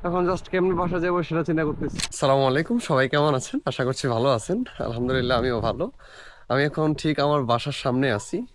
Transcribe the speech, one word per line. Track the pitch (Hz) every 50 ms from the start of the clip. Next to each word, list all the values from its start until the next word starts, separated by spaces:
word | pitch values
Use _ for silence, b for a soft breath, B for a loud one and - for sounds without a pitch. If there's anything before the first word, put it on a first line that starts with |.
| - 175
এখন | 170 185 180 175
just | 185 175 - -
কেমনে | - 185 180 185 185
বাসা | 170 180 175 170 180
যাবো | 165 180 175 175 170
সেটা | - 160 165 165
চিন্তা | 151 165 160 160
করতেছি। | 147 147 - 156 147 - -
আসসালামু | - - - - - 139 135 139 135 135
আলাইকুম, | 127 143 165 - 233 240
সবাই | - - 160 131 131 131
কেমন | - 147 147 151 143
আছেন? | 127 - - - 277 -
আশা | - 123 - 135
করছি | 123 131 - - 135
ভালো | 120 113 120 139
আছেন। | 131 117 - - 175 226 254 - - -
আলহামদুলিল্লাহ, | 131 - 113 117 123 123 131 131 123 123 127 120
আমিও | 120 127 120 113
ভালো। | 104 117 104 117 165 240 - B B B B B B B B B B B
আমি | 120 135 143
এখন | 151 143 - 156 156 156
ঠিক | 143 - 156 151 139
আমার | 143 147 147 147 135
বাসার | 113 120 120 - 143 139
সামনে | - - 139 123 127 135 139
আছি। | 113 104 - - - 180 240 - -